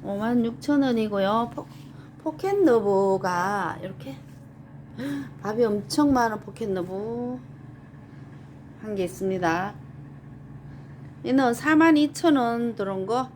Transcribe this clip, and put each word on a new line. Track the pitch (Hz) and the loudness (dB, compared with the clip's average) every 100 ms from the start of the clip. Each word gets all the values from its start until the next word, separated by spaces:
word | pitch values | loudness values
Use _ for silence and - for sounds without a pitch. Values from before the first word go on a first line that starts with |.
오만 | 196 202 220 247 | -6 -4 0 2
육천 | 226 233 - 294 | 0 -2 0 2
원이고요. | 269 233 214 202 196 220 233 | 4 2 0 0 2 2 0
포-, | - - - - - - - | -6 -14 -16 -18 -18 -18 -8
포켓 | 320 302 381 403 | -8 -4 -2 4
러브가 | 339 233 202 196 196 190 190 180 185 202 170 170 | 6 6 4 4 4 2 0 0 0 -2 -4 -6
이렇게 | 185 190 - 269 - - - - - - - - | -10 -12 -14 -14 -16 -20 -20 -20 -20 -18 -18 -10
<gasps> | 269 285 269 - | -8 -6 -8 -10
밥이 | 196 220 | -6 0
엄청 | 233 208 202 - 294 | 2 0 -2 2 4
많은 | 254 233 214 | 4 2 -2
포켓 | - - 226 | -10 -10 -4
러브 | 185 180 190 214 233 247 254 - - - - - - - - - - - - - - | -4 -4 -6 -6 -6 -6 -8 -12 -20 -18 -20 -20 -20 -20 -18 -18 -18 -20 -20 -20 -16
한 | 214 202 | -8 -2
게 | |
있습니다. | 180 - 190 190 175 165 196 202 - - - - - - - - - - - - - - | -2 -2 -2 0 2 0 -2 -8 -16 -16 -16 -18 -18 -18 -16 -18 -16 -18 -18 -18 -18 -10
얘는 | - 262 262 | 0 4 4
사만 | 240 294 311 320 302 | 2 4 6 8 8
이천 | 294 - 339 285 | 4 2 4 4
원 | 240 233 233 214 | 4 0 -2 -2
들어온 | 196 190 190 | -4 -2 0
거 | 240 254 | -2 -2